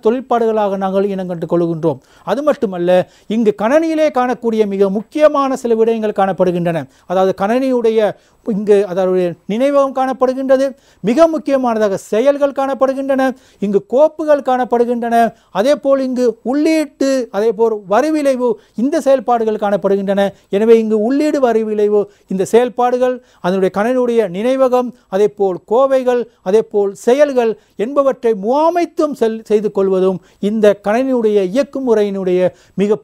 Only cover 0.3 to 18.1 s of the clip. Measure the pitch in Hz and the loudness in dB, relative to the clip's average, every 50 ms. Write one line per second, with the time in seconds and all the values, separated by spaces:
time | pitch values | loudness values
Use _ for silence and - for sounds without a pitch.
0.3 | 247 233 233 226 220 220 208 196 196 196 196 190 190 196 196 202 196 185 185 175 | 0 0 0 0 0 0 0 -2 -2 -2 -4 -2 0 0 0 -2 -2 -4 -6 -6
1.3 | 175 165 170 156 175 175 175 170 165 156 151 165 139 127 _ _ _ - - 160 | -8 -8 -6 -2 -2 0 0 0 -2 -2 -2 -2 -4 -4 _ _ _ -14 -8 -6
2.3 | 196 262 294 302 254 - - 196 190 175 175 175 180 180 175 - _ _ _ - | -4 -2 0 0 -2 0 -2 -6 -4 -2 0 2 2 2 0 -2 _ _ _ -6
3.3 | 202 226 233 208 - - 196 226 277 320 330 330 320 311 311 302 294 262 247 247 | -2 0 0 0 0 0 0 0 0 2 0 0 0 0 0 0 0 0 -2 -2
4.3 | 254 254 240 226 220 220 214 196 196 190 202 196 190 226 202 _ - 302 302 302 | -2 -2 -2 -2 0 0 0 0 0 0 0 0 0 -2 -6 _ -2 2 2 2
5.3 | 302 285 277 262 262 262 - 233 233 220 220 226 226 226 220 214 208 - 196 196 | 4 2 -2 -2 -2 -4 -2 0 0 2 2 0 0 0 -2 -4 -2 0 0 0
6.3 | 185 - 185 180 175 175 170 175 165 165 143 - _ _ _ - 180 185 190 190 | 0 0 0 0 0 0 -2 -2 -2 -4 -6 -10 _ _ _ -4 -2 0 0 0
7.3 | 185 - 196 208 233 254 269 262 254 240 226 226 226 220 214 196 - _ _ _ | 0 -2 -2 -2 0 0 0 0 0 0 0 0 2 2 2 0 -2 _ _ _
8.3 | _ _ - - 220 190 214 202 208 196 202 185 175 185 190 185 185 185 180 175 | _ _ -6 -4 -4 -2 2 2 2 2 2 0 -2 -2 0 0 2 0 0 -2
9.3 | 160 - _ - 196 226 262 285 285 277 277 269 254 262 262 262 262 - 254 247 | -4 -6 _ -6 -2 0 0 2 2 2 2 0 0 -2 -2 -2 -2 0 0 0
10.3 | 262 262 269 262 269 262 269 277 262 _ _ _ _ _ - 190 247 294 330 330 | 0 0 0 0 2 2 2 -2 -4 _ _ _ _ _ -2 0 2 4 4 4
11.3 | 320 302 - 294 277 262 254 240 226 220 214 202 190 170 - - 214 214 254 285 | 2 0 -2 -2 -2 0 0 0 0 0 0 0 -2 -4 -6 -2 -2 0 2 2
12.3 | 285 277 285 285 269 277 269 269 277 269 269 262 269 269 269 269 277 262 262 262 | 2 2 0 -2 0 -2 -4 -2 -2 0 0 0 0 -2 -2 -2 0 0 0 0
13.3 | 254 - _ _ _ - 196 202 202 196 - - 233 254 302 311 311 - 320 302 | -2 -4 _ _ _ -6 -4 -2 -2 -2 -2 0 2 2 2 2 2 0 0 0
14.3 | 294 285 240 269 254 247 254 - 247 233 240 233 247 240 226 233 233 233 233 220 | 0 0 2 0 0 0 0 0 0 0 0 0 -2 -4 -2 0 2 2 2 2
15.3 | - _ _ _ - 180 214 269 294 285 294 277 277 269 269 254 254 247 254 240 | 0 _ _ _ -4 -2 0 0 0 0 2 0 0 0 0 -2 -2 0 0 0
16.3 | 220 - - 233 262 294 302 320 320 320 302 294 _ - 277 269 269 262 240 233 | 0 -2 -4 -4 -2 0 2 2 2 0 0 -2 _ -2 -2 0 0 0 -2 -4
17.3 | - 196 214 226 214 190 226 226 220 208 208 175 202 220 277 311 | -2 -2 0 0 0 0 0 0 0 -2 -4 -2 0 0 2 2